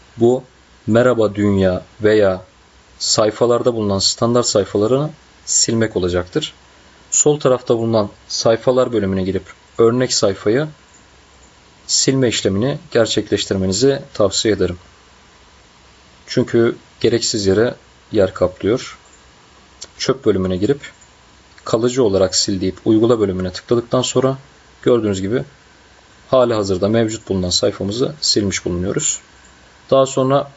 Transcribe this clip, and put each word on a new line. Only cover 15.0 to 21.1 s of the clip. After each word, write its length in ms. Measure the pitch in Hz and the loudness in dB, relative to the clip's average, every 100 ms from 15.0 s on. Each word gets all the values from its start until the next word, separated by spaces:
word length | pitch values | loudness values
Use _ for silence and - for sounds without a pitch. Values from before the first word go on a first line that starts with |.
| _ _ _ _ _ _ _ _ _ _ _ _ - | _ _ _ _ _ _ _ _ _ _ _ _ -6
Çünkü 480 | - 120 117 117 - - _ | -4 0 2 2 0 -12 _
gereksiz 460 | 117 113 - 110 98 | 0 0 -2 -2 2
yere 300 | 98 117 - _ _ _ | 2 2 -2 _ _ _
yer 220 | 107 95 | 0 0
kaplıyor. 640 | - 90 - 92 123 - - - - - _ _ - _ _ - - | 2 -4 -2 -2 -2 -4 -18 -20 -20 -20 _ _ -20 _ _ -20 -10
Çöp 280 | - 135 - | -4 -2 0
bölümüne 320 | 95 92 92 | 0 0 -2
girip 340 | 104 147 - - _ | -2 -2 -6 -20 _